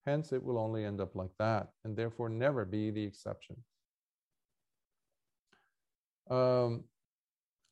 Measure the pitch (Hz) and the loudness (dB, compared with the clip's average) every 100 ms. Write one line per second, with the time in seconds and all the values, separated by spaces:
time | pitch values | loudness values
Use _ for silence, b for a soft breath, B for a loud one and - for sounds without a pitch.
0 | - 147 156 131 131 117 110 110 107 101 | -2 0 0 -2 0 0 0 -2 -2 -2
1 | 92 92 92 - 107 110 - _ 117 107 | -4 -4 -6 0 2 2 -2 _ -8 -4
2 | 117 - 117 113 131 135 98 107 107 107 | -4 -2 -2 2 2 2 0 0 -2 -2
3 | 104 98 107 104 - - - _ _ _ | -4 -6 -8 -8 -10 -18 -20 _ _ _
4 | _ _ _ _ _ _ _ _ _ _ | _ _ _ _ _ _ _ _ _ _
5 | _ _ _ _ _ _ _ _ _ _ | _ _ _ _ _ _ _ _ _ _
6 | _ _ - 127 127 123 120 117 - _ | _ _ -2 2 4 4 4 0 -6 _
7 | _ _ _ _ _ _ _ | _ _ _ _ _ _ _